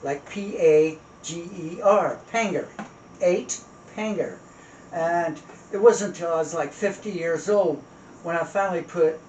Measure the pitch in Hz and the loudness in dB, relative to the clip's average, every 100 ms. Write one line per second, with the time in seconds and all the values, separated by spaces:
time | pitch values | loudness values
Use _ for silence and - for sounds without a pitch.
0 | 139 143 - 202 202 - 165 151 160 156 | -4 -6 -6 -10 -8 2 6 6 4 0
1 | - - - 170 175 190 160 180 202 208 | -18 -18 -12 -12 -12 -12 -10 0 4 4
2 | 160 - - 226 214 151 - - - - | 2 -4 -6 -2 -2 -4 -6 -12 -16 -18
3 | - - 180 190 254 - - - - - | -20 -2 2 2 -2 -10 -12 -20 -16 -8
4 | 214 190 139 - - - - - - 170 | -6 -4 -4 -8 -20 -20 -20 -20 -12 -4
5 | 165 170 165 147 - - - 196 226 208 | -2 0 -2 -6 -14 -20 -10 6 6 6
6 | 196 - 170 160 151 170 143 - 202 196 | -2 -4 -2 -2 -2 -4 -6 -2 -4 -4
7 | 214 180 165 160 180 208 175 143 - - | -8 -6 -2 -2 2 2 2 0 -8 -20
8 | - - 170 170 165 202 196 175 156 175 | -20 -14 -4 -4 -2 -2 0 -2 -6 2
9 | 160 160 | 2 2